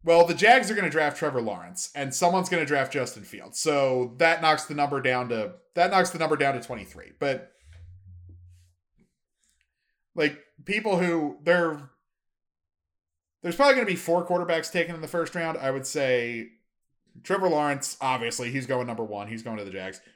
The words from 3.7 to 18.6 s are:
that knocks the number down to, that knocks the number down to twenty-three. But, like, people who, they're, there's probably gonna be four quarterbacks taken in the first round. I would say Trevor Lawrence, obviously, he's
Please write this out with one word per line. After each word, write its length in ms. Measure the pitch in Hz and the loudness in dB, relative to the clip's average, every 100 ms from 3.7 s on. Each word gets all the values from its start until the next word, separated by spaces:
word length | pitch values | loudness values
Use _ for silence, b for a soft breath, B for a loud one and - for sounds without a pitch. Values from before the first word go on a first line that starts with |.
| 143 139 127 123 120 | 2 2 2 -2 2
that 240 | 165 170 | 4 4
knocks 240 | 160 151 - | 2 2 0
the 100 | 147 | -2
number 260 | 143 139 | -2 0
down 280 | 127 127 120 | 0 0 -2
to, 240 | 117 104 - _ | -4 -4 -8 _
that 180 | - 180 | 0 4
knocks 200 | 190 175 | 4 2
the 80 | 165 | 0
number 180 | 160 147 | 0 2
down 160 | 139 | 2
to 80 | 131 | 0
twenty-three. 520 | - 120 92 - - _ | -6 -12 -12 -18 -20 _
But, 320 | 143 127 - b b b b - - - - - - - _ _ _ _ _ _ _ _ _ _ _ _ _ _ _ 170 | -4 -4 -8 b b b b -20 -20 -20 -20 -20 -20 -20 _ _ _ _ _ _ _ _ _ _ _ _ _ _ _ 0
like, 240 | 151 147 _ _ | 0 0 _ _
people 340 | 143 208 214 180 | -4 -2 0 2
who, 420 | 180 170 147 - | 2 0 -2 -4
they're, 460 | 165 180 170 151 139 _ _ _ _ _ _ _ _ _ _ _ _ _ _ _ | 2 4 2 -2 -12 _ _ _ _ _ _ _ _ _ _ _ _ _ _ _
there's 160 | 175 170 | -8 2
probably 180 | 277 262 | 4 4
gonna 100 | 220 | 2
be 120 | 180 | -4
four 280 | - 170 175 | 0 0 2
quarterbacks 460 | 175 170 165 156 | -2 0 -2 -2
taken 240 | 180 170 165 | -2 -2 -6
in 60 | |
the 60 | 156 | -6
first 260 | 170 156 175 | -4 -4 -4
round. 220 | 165 160 | -4 -4
I 140 | 135 | -4
would 140 | 135 131 | -4 -4
say 640 | 151 135 123 117 117 113 _ _ _ _ _ _ - | -2 0 0 0 -8 -12 _ _ _ _ _ _ -20
Trevor 260 | - 190 185 | -4 0 2
Lawrence, 480 | 151 147 139 135 - | 2 0 -2 -6 -6
obviously, 500 | 135 131 117 113 120 | -4 -2 -4 -6 -6
he's 160 | 135 | -6